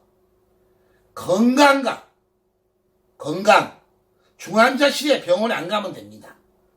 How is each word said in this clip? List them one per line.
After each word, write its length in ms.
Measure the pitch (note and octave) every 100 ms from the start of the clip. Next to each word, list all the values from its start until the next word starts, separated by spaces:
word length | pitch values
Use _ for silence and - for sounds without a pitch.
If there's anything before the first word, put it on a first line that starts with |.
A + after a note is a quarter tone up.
| _ _ _ _ _ _ _ _ _ _ _ -
건강과 960 | - F#3+ A#3+ C4 C#4+ C#4 C4 - - _ _ _ _ _ _ _ _ _ _ _
건강, 640 | C#3 F3 G3+ F#3 - - _ _ _ _ _ _
중환자실에 840 | - G#3 A#3 B3+ C#4+ - D4 C4
병원에 340 | - F#3+ A3+ G#3
안 120 | E3+
가면 260 | G#3 G3+
됩니다. 420 | - G2+ G#2+ - _ _ _ _